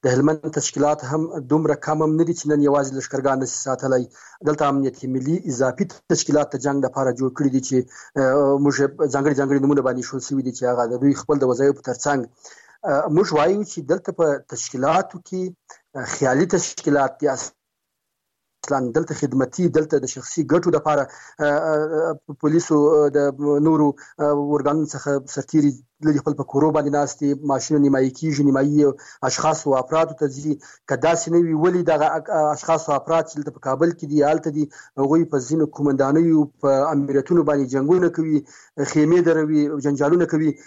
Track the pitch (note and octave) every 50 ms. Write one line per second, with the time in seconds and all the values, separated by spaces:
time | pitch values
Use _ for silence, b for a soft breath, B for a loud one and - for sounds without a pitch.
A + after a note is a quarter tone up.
0 | - C3 B2+ C3 C3+ D3+ D#3 D#3 - D#3+ D#3 D3+ C3+ - - C#3 C#3 D3 D3+ D3+
1 | C#3 B2+ D3 D#3 D#3+ E3 - D#3+ C3+ B2+ D3 D#3 D#3+ D3+ D3 - - - D#3 D#3
2 | D#3 D#3 D#3 D#3+ E3+ E3+ E3+ - - D3 D3+ D3 C#3+ C#3+ C#3 C#3+ C#3 C3+ C3 C3+
3 | B2+ - - C3 C3 C#3 C3+ C3 C3 B2+ - - - C#3 B2+ B2 - C3 C3 B2+
4 | B2+ - B B B B B B - D3+ D3 D3 D3+ C#3+ C#3 C#3 C#3 C3 B2+ -
5 | - B2+ B2+ C3+ B2+ C#3 E3 F#3 - F#3 C3 A#2 C3 C3 B2+ - G3 F#3 - -
6 | _ _ E3+ E3+ - - C#3+ D3 C#3+ - - C3+ - C#3+ C#3 C#3 C3+ B2+ - C#3
7 | C3+ C3 A#2+ A#2+ C3+ C3 B2+ - D3 C3+ B2+ C3 C3 - C3+ B2+ B2 B B B
8 | B B B C#3+ C3+ C3 C3 D3 C#3+ C3+ C#3 C#3 C#3+ C#3+ C#3 C#3 C#3+ C#3 C#3 -
9 | D#3+ C#3 B2+ C#3+ C#3 D3+ C#3+ C3 C#3 C3 C#3+ C#3 C3+ C#3 C#3+ C#3+ B2+ C3 B2 B2+
10 | A#2+ - - C3 B2 - C#3+ C3+ B2 B2+ B2 - B2+ B2 B2 A#2+ A#2+ A2+ B2 B2
11 | C3+ C#3+ C#3 - - - D3+ C#3+ C3+ B2+ B2 A#2 C#3 C#3+ C#3 C#3 - C3 A#2+ -
12 | - D3 C#3+ C3+ A#2+ A2+ B B B B B B B B B B - F#3 C#3 C#3
13 | D#3 - D3+ E3+ G#3 E3+ D#3 D3+ D3 E3+ G3 G#3 G#3+ G3+ - F3 D3 B2+ E3 F#3+
14 | - - F#3 - E3+ D3+ C#3+ C3+ - _ C3 A#2 - - - B2+ C3 C#3+ E3 F#3
15 | F#3+ - - - _ - F#3 F#3 F#3 F#3 F3+ _ _ B B B B _ _ C3+
16 | A#2+ G#2+ - - C#3+ C3 B2+ C#3 E3+ F3+ G3 F3 - - - - - D#3 C#3+ C#3+
17 | C3+ C3 - - D3 C#3 C3 B2+ - - _ _ _ _ _ _ _ _ _ _
18 | _ _ _ _ _ _ _ _ _ _ _ _ - - C#3+ C3 C3 A#2+ A#2 D#3
19 | D#3+ - D#3 - - C3 B2 C3+ C3 B2+ - - F3+ E3+ B2+ D#3+ D#3 D#3 D#3 C#3+
20 | B2+ B2 - C3 B2+ - - E3+ D3+ B2+ D3+ F3 F3 F3+ D#3 D3 D3 D#3 D3+ C#3+
21 | C3+ B2+ - - - - - - D3+ D3 C#3+ D3+ E3 D#3+ D#3 D3+ D3+ D#3 D#3+ D#3
22 | E3 E3 D#3 D3 _ - D3 _ - D3+ D#3 E3+ E3+ - D#3+ D3 D3 D3 D#3+ D3+
23 | D3+ C#3+ C#3 D3 C#3+ C#3+ C3+ C3 D3 D3 D3 D3 D3+ D#3+ D#3+ D3+ D3+ C#3+ C#3+ B
24 | B B B - D3+ D3 D3 C#3+ C#3+ C#3+ D3 D3 C3 C#3 D3 D#3+ D3+ D3+ - C#3
25 | - D3 C#3+ C#3 C3+ - - C#3+ C3 - - D#3 D3 C#3+ C3 - _ _ _ _
26 | D3+ D#3 D3+ C#3+ - D#3 C#3+ D3 C3+ - - C#3 D3 D#3 D3+ D#3 C#3+ D3 C#3+ D3
27 | C#3+ C3 - - D3+ C#3+ C#3+ C3+ D3+ C#3+ C#3 C3 B2+ - D#3 D3 C#3+ C#3 C#3 C3
28 | C3 C3 C3 - D#3 D#3+ D3 C#3 D3 C#3+ C3+ C3+ C#3 D3 D3 D3 D3 C#3+ C3+ B
29 | B B B B - C3 - - D#3 D#3 D#3 - - D3 C3+ C3 B2+ - D#3+ D#3+
30 | E3 D#3+ D3 - D#3 C#3+ C3 C3+ D3 D3+ D3 D3 B B B B B - C#3 B2
31 | B2+ D#3+ E3+ E3 - E3+ E3 E3+ F3 E3 D#3+ D3+ D#3+ F#3 F3+ F3+ E3+ E3 D#3 D3
32 | D3+ D3+ D3+ D#3+ D3+ - G3+ D#3+ D3+ D3+ D3+ - - - E3 D#3 D3+ - D3 C#3
33 | - - E3 E3 D#3+ D#3+ - D3 C#3+ D3 - - - C3+ C3 C3+ E3 E3+ E3+ -
34 | - C#3+ D3 D3+ C#3+ D3 D#3+ D#3 - D#3+ C#3+ D3+ D3+ C#3+ B B B B B C#3
35 | C#3 C#3 D#3 E3 E3 D#3+ D3+ C3+ B2 A#2+ D#3 E3 D3+ D#3 - - D3 C#3+ C#3 C3+
36 | C#3 C3+ C#3+ D#3+ E3+ E3 D#3+ D#3 D3+ C#3+ _ _ - C#3 C3+ C3+ C#3 D#3 D#3 C#3+
37 | C#3+ C#3 C#3 C#3 C3+ - F3+ E3+ D#3 D3 D3 C#3+ C#3 B2 C3 C3+ C3+ D3 F3 F#3
38 | F3+ E3+ E3+ E3+ D#3+ D#3+ D#3 D3 D3 B B B B B B - C#3 C3+ - D#3
39 | D3+ D#3 E3+ F3+ E3+ E3 E3 D#3+ D#3 D3+ D#3 D3+ D3 C#3+ D#3 C#3+ B2+ D3 C#3+ C3
40 | C#3+ D3 E3 F3 F3 E3 E3 D#3 D#3+ D#3 C#3 B B